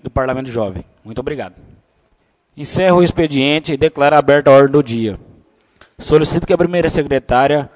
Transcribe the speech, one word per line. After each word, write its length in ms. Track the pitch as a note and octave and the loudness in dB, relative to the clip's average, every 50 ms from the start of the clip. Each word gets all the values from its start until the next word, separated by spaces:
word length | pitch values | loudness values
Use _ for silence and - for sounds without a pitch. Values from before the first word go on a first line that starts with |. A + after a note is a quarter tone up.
do 80 | - C3 | -14 -8
Parlamento 400 | - C#3 C3 C3 B2+ C3 C3 C3 | -4 -4 -2 -2 -4 -6 -6 -8
Jovem. 340 | A2+ A#2 G#2+ G2 F#2 F2+ - _ _ _ - | -6 -6 -6 -6 -6 -10 -16 _ _ _ -20
Muito 160 | G#2+ A2+ A#2+ | -16 -12 -10
obrigado. 360 | B2+ D3 D3 C3+ G#2+ F#2 - _ - - - _ _ _ _ _ _ _ _ _ _ _ _ _ _ _ _ | -10 -8 -8 -10 -10 -12 -14 _ -20 -20 -20 _ _ _ _ _ _ _ _ _ _ _ _ _ _ _ _
Encerro 420 | - C#3+ C3+ - F#3 F#3 F#3 F3+ F3 | -16 -12 -8 -4 -2 0 2 4 4
o 60 | F3 | 2
expediente 680 | D#3+ - - E3 D#3 D3 C#3 C3 C#3+ D3 D#3 D3+ - D#3 | 2 0 -2 -2 -2 -2 -2 0 0 0 -2 -4 -4 -4
e 40 | C3+ | -2
declaro 380 | D#3+ D#3+ - - C#3+ D3 D3+ | -2 -2 0 0 2 2 4
aberta 340 | D3 C#3 C#3 C#3 D3 C#3+ C#3+ | 4 4 4 2 2 4 6
a 40 | C3+ | 6
ordem 180 | C#3 C#3 C#3 | 6 6 6
do 100 | C#3 D3 | 4 0
dia. 380 | C#3+ A#2 A#2 A#2 A2+ G#2+ F#2+ - - - - _ _ _ _ _ _ _ _ _ _ _ _ - | 0 0 -2 -4 -4 -4 -6 -8 -14 -20 -20 _ _ _ _ _ _ _ _ _ _ _ _ -14
Solicito 480 | - - D3+ D3+ D#3 D3+ - E3+ - - | -2 2 2 2 2 2 -4 -4 -2 -2
que 60 | F#3+ | 0
a 40 | E3+ | 0
primeira 320 | F3 E3+ F3 F3 E3 D#3+ | 0 0 0 -2 -2 -2
secretária 800 | - E3 D3 C#3 C#3 C3 B2+ - B2 B2 C3+ C#3 D3 D3+ C#3 C3+ _ | -2 -4 -4 -2 -2 -4 -2 0 0 2 2 2 2 0 -4 -6 _